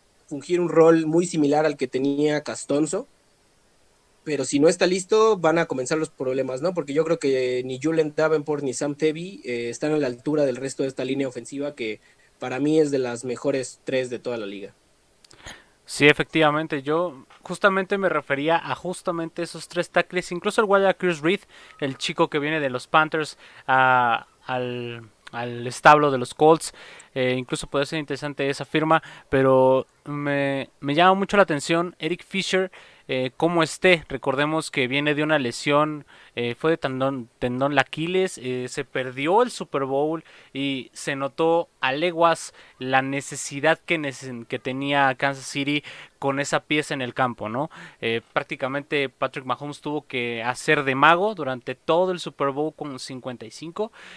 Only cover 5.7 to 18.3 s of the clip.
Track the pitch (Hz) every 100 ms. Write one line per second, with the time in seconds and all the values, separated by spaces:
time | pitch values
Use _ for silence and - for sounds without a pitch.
5.7 | 131 123 160 156 - 131 131 135 131 165
6.7 | 175 139 143 160 165 143 131 127 127 127
7.7 | 131 151 160 151 151 156 156 147 147 139
8.7 | 117 147 143 156 156 180 196 - 120 117
9.7 | 120 151 151 131 120 147 151 143 120 135
10.7 | - 135 131 131 135 135 123 120 139 143
11.7 | 143 113 104 _ _ _ _ 127 131 147
12.7 | 156 151 135 123 120 127 117 143 135 123
13.7 | - - 131 127 120 127 120 98 101 98
14.7 | _ _ _ _ _ _ - - - _
15.7 | _ - - 147 147 151 160 151 151 160
16.7 | 147 135 160 175 135 - - - 180 202
17.7 | 190 180 202 190 156 -